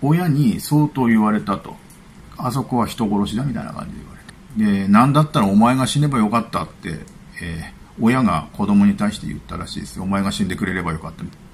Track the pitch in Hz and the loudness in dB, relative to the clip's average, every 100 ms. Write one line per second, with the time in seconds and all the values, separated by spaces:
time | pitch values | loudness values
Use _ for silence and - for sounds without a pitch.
0 | 135 165 175 143 127 85 - 151 147 135 | 0 2 2 2 2 0 0 2 2 2
1 | 120 113 107 104 104 95 - - - - | 2 4 4 0 -2 -6 -8 -18 -20 -20
2 | - - - - 127 113 - 123 104 - | -20 -20 -20 -8 -4 -4 -2 -2 -2 -4
3 | 107 101 101 107 139 117 - - - - | -2 0 -2 -4 -4 -6 -8 -10 -12 -14
4 | - - - - - 110 104 98 98 104 | -16 -20 -20 -20 -8 0 2 2 4 6
5 | 135 147 151 147 98 101 117 131 127 143 | 6 4 2 0 2 4 4 4 0 0
6 | 147 160 156 117 - 90 82 - 90 76 | 0 0 0 0 -2 -6 -8 -10 -12 -12
7 | - - - - 85 82 78 - - - | -14 -20 -20 -14 -10 -10 -12 -18 -18 0
8 | 110 131 110 80 73 - 98 101 101 - | 2 4 2 0 -4 -4 2 4 4 4
9 | 104 - - - - 87 82 - - - | -2 -4 -8 -10 -10 -12 -10 -10 -12 -8
10 | 95 98 98 101 92 85 95 90 85 78 | -4 -2 -2 -2 -4 -2 -4 -2 -4 -6
11 | 78 - - - - | -8 -12 -14 -16 -20